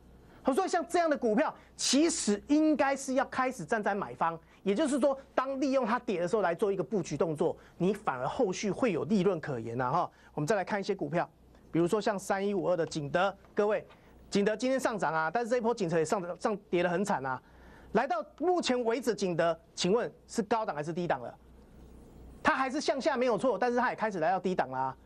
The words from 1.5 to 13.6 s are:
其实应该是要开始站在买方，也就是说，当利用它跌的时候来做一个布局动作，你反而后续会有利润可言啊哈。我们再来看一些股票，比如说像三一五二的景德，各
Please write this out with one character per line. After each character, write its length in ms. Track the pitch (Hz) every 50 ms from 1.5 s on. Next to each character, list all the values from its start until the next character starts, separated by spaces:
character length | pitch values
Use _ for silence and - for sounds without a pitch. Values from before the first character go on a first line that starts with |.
| - - - - -
其 340 | - - - 247 277 320 339
实 320 | - - - - 202 202 -
应 300 | - 285 302 311 311 302
该 180 | - 285 269 277
是 200 | 277 277 - 254
要 100 | 262 247
开 260 | 262 - 254 254 254
始 140 | - - 160
站 180 | 147 240 220
在 120 | 202 214 202
买 200 | 202 156 120 127
方， 240 | - 180 165 165 156 - - - -
也 100 | - 196
就 140 | 202 214 320
是 140 | 262 277 269
说， 180 | 226 285 269 269 - - -
当 260 | - 254 269 269 262
利 120 | 302 269
用 120 | 262 269 254
它 140 | 202 233 247
跌 220 | - - 202 165
的 80 | 175 175
时 80 | 220
候 60 | 220
来 120 | 190 175 175
做 160 | 170 220 196
一 60 | 202
个 80 | 190 170
布 180 | - 226 196
局 140 | 160 - 156
动 180 | 139 196 170 156
作， 220 | 143 185 147 120 - - - - -
你 140 | 165 190
反 240 | 214 208 - 165 139
而 120 | 123 127 -
后 240 | - - 254 185
续 180 | 180 - - 202
会 220 | 170 - 269 240
有 100 | 170 139 131
利 180 | 147 220 196
润 180 | 170 202 185 160
可 180 | - 160 139 117
言 220 | 113 113 117 127
啊 100 | 127 123
哈。 200 | 143 180 165 - - - - - -
我 60 | 151
们 60 | 151
再 80 | 147 226
来 80 | 196
看 160 | 180 - 214 202
一 40 |
些 120 | 190 - 196
股 140 | 190 165 143
票， 200 | 156 175 151 - - - - - - - - -
比 80 | - 156
如 80 | 170 170
说 120 | 220 214
像 160 | 196 233 208
三 300 | 185 - - 208 196 196
一 80 | 202 202
五 160 | 190 151 165
二 60 | 180
的 100 | 170 160
景 240 | 147 - 160 143 139
德， 240 | 143 175 185 202 185 - - - -
各 120 | -